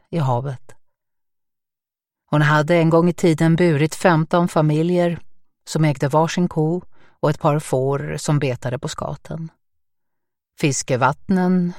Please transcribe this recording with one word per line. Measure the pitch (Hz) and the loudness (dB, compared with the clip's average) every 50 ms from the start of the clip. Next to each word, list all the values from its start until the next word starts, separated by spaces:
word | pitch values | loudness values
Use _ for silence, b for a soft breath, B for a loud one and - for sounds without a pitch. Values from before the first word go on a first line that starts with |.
| _ - | _ -8
i | - 170 | -4 -4
havet. | 143 131 123 120 127 143 131 - - - - - _ _ _ _ _ _ _ _ _ _ _ _ _ _ _ _ _ _ _ _ _ _ _ _ _ _ _ _ _ - | -2 0 -2 -2 -2 -6 -10 -12 -14 -20 -20 -20 _ _ _ _ _ _ _ _ _ _ _ _ _ _ _ _ _ _ _ _ _ _ _ _ _ _ _ _ _ -2
Hon | - 151 | 0 2
hade | 151 147 151 151 151 151 175 | 2 4 2 2 2 2 2
en | 170 160 165 | 2 4 4
gång | 160 165 170 180 | 4 4 4 4
i | 160 | 0
tiden | - - 175 160 151 165 160 165 | 2 2 2 2 4 4 2 4
burit | - 180 175 156 139 151 156 - | 4 4 2 2 2 0 -2 -2
femton | - - 196 170 156 156 - - 175 175 175 | 0 2 2 2 2 2 2 0 0 0 2
familjer | - 170 156 151 151 151 160 175 180 175 175 170 170 - - - - - - _ _ _ _ | 0 0 2 2 2 0 0 0 2 2 0 0 -2 -4 -10 -16 -20 -20 -20 _ _ _ _
som | - - 160 160 | -6 -2 0 0
ägde | 156 143 - - 139 | 0 0 0 -2 0
varsin | 139 156 160 160 - - 180 175 | 2 2 2 2 0 -2 -2 -2
ko | - 160 156 156 170 180 - b b b b b b b | 0 -2 -2 0 -2 -4 -6 b b b b b b b
och | - 147 | -2 -2
ett | 151 - | -2 0
par | - 156 147 151 | 0 0 0 0
får | - - - 131 131 135 139 139 143 151 156 147 | -2 -2 -2 0 0 0 -2 -2 -4 -6 -8 -8
som | - - 151 143 | -2 0 0 0
betade | 147 135 123 - - 127 123 131 | 0 0 -4 -4 -6 -6 -6 -6
på | - 160 | -8 -8
skaten. | - - - - 151 - - - 156 160 160 160 _ _ _ _ _ _ _ _ _ _ _ _ _ _ _ _ _ _ _ _ _ - | -10 -8 -8 -8 -8 -10 -12 -12 -12 -12 -12 -14 _ _ _ _ _ _ _ _ _ _ _ _ _ _ _ _ _ _ _ _ _ -4
Fiskevattnen | - 151 131 - - - 139 120 131 127 143 - - - 196 185 180 180 185 185 175 175 175 | -2 -2 -2 -2 -4 -4 -2 0 0 0 -2 -2 -4 -2 0 0 2 2 2 0 0 -2 -6